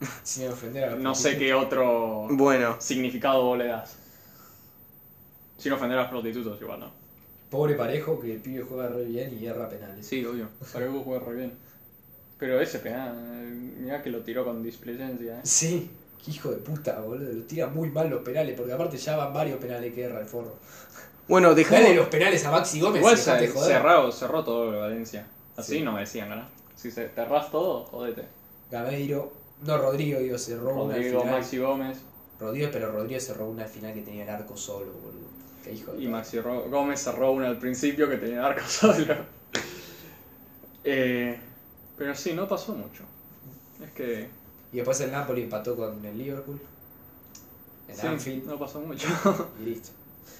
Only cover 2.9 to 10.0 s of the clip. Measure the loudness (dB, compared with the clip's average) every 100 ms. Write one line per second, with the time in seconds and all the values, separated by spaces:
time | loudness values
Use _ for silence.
2.9 | 0 -2 0 4 4 4 2 0 -2 -8
3.9 | -16 -20 -20 -20 -20 -20 -20 -20 -20 -20
4.9 | -20 -20 -20 -20 -20 -20 -8 -4 -2 0
5.9 | 0 0 -4 -6 -6 -8 -8 -10 -12 -14
6.9 | -18 -20 -20 -20 -20 -6 0 2 2 0
7.9 | -2 -2 -2 -4 -8 -8 -10 -8 -6 -4
8.9 | -4 -4 -4 -6 -8 -8 -8 -8 -10 -14
9.9 | -14